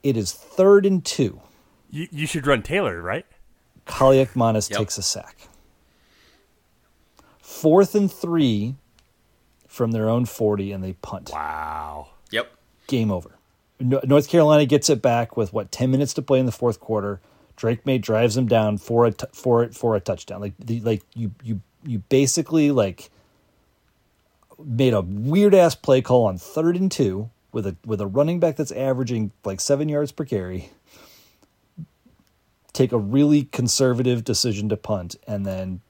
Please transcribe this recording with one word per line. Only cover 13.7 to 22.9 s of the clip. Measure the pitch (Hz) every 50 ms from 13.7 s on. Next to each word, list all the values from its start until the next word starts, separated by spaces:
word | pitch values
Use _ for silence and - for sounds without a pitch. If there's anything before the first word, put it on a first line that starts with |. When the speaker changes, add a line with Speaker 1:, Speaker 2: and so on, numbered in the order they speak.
| _ _
Speaker 1:
No-, | 131 123 135 135 139
North | 131 143 147 143 -
Carolina | - 170 156 151 - 147 151
gets | 120 147 143 - -
it | 147 110
back | - 127 117 117 117 - -
with, | 120 110 90
what, | - 113 - -
ten | - - 127 131
minutes | 131 135 143 131 -
to | -
play | 135 - 139 131
in | 131
the | 123
fourth | - - 123 120 107 -
quarter. | - - 110 107 98 101 101 98 _ _ _ _ _ _ _
Drake | - - 113 120 113 _
May | 135 131 123
drives | 101 - 107 110 120 117 104
him | 131 127
down | 110 120 113 110 107 104 98
for | - - 117 117 120
a | 117
t-, | 104 - - -
for | _ - - 127 120 117 120
it, | 113 -
for | - - 117 110
a | 101
touchdown. | - - - - - - 98 92
Like, | 104 101 87 -
the, | - 117 113 117
like, | 104 117 110 98 _ _
you, | _ 117 117 98 - _
you, | - 113 110 92 - _ _ _ -
you | 147 120 104 98 _
basically, | 139 135 139 131 - 170 151 - 156 160 147 143
like, | 143 123 104 98